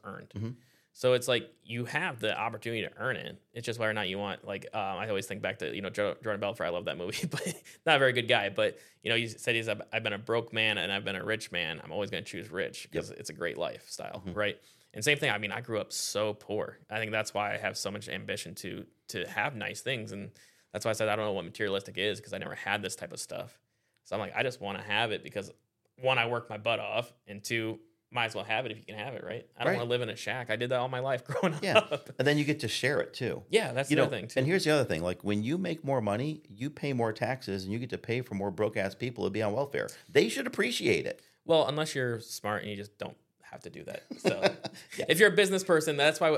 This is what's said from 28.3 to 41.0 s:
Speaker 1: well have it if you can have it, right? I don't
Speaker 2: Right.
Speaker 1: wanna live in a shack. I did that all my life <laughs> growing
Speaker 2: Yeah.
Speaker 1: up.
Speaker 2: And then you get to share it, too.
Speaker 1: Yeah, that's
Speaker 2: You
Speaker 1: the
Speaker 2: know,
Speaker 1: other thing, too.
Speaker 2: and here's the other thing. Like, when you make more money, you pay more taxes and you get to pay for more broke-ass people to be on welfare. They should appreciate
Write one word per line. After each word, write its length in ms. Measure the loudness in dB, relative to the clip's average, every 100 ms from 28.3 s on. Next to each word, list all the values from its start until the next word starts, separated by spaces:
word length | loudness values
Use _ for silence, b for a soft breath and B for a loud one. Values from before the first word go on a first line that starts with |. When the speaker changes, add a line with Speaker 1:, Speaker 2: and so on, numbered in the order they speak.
Speaker 1:
well 100 | -2
have 200 | -2 -2
it 80 | -2
if 60 | -6
you 60 |
can 100 | -10
have 180 | -10 -8
it, 80 | -8
right? 240 | -8 -8 -10 -2
I 80 |
don't 80 | 0
Speaker 2:
Right. 60 | 2
Speaker 1:
wanna 120 | 2
live 100 | 0
in 80 | 0
a 80 | -4
shack. 320 | -4 -4 -2
I 60 | -2
did 140 | 0
that 80 | 0
all 80 | 0
my 120 | -2
life 240 | 0 -2
<laughs> 20 | -2
growing 280 | 0 0 0
Speaker 2:
Yeah. 160 | 4 4
Speaker 1:
up. 300 | 4 0 -2 2
Speaker 2:
And 80 | 4
then 120 | 6
you 60 |
get 160 | 4 2
to 80 | 0
share 320 | 0 2 2
it, 120 | 0
too. 300 | -2 -2 -2 2
Speaker 1:
Yeah, 220 | 2 4
that's 180 | 0 4
Speaker 2:
You 60 | 6
Speaker 1:
the 60 |
Speaker 2:
know, 40 | 4
Speaker 1:
other 100 | 2
thing, 120 | -2
too. 120 | 0
Speaker 2:
and 60 | 2
here's 180 | 4
the 60 | 6
other 140 | 4
thing. 180 | 4 2
Like, 200 | 0 0
when 180 | 0 0
you 160 | 2 0
make 260 | -2 -4
more 160 | -2 0
money, 420 | 2 0 0 -6 -10
you 220 | -10 -10
pay 220 | -4 -2
more 180 | 2 2
taxes 520 | 2 0 -2 -2 -4
and 80 | -2
you 60 | -4
get 120 | -4
to 80 | -6
pay 240 | -2 -2
for 120 | -2
more 160 | -2 -2
broke-ass 440 | 2 0 2 -2
people 300 | -2 -4 -2
to 60 | 0
be 120 | 0
on 100 | 0
welfare. 360 | 0 0 -2 -4 B 2
They 200 | 6 6
should 160 | 4 -2
appreciate 580 | 0 0 2 4 4